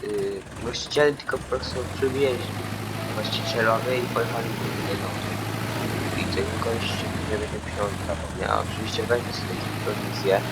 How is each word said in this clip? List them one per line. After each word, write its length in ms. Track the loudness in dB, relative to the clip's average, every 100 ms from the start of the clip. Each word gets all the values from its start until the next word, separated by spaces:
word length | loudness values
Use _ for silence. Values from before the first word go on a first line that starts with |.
y, 380 | -2 -2 0 -2 -8 -6
właściciele 500 | -4 -4 0 6 6
tylko 260 | 4 -2 -2
po 60 |
prostu 300 | 0 -2 0 -4 -4 0
przywieźli 580 | 2 4 4 2 -2 -4 -4 -4 -4 -4 -2
właścicielowie 840 | -2 0 0 0 4 6 6 4 2
i 40 |
pojechali 460 | 2 2 2 0 0
do 160 | 0
innego. 440 | -2 0 0 0 -2 -2 -2 -2 -2 -2 -2 0 0 0 0 0
I 80 |
ten 200 | 0 0 0 0
gość 300 | 0 0 0 -2 -2 -2 -2
nie 80 | -2
będzie 200 | -2 -4
pieniądze 380 | -4 -2 -2 0 -2
zapomniał. 580 | -2 -4 -2 0 2 0
Oczywiście 300 | -2 -2 -2
weźmie 300 | 2 2 2
sobie 220 | -4 -2
jakąś 160 | -2 -2 -2
prowizję. 560 | -2 -2 -2 0 4 4 4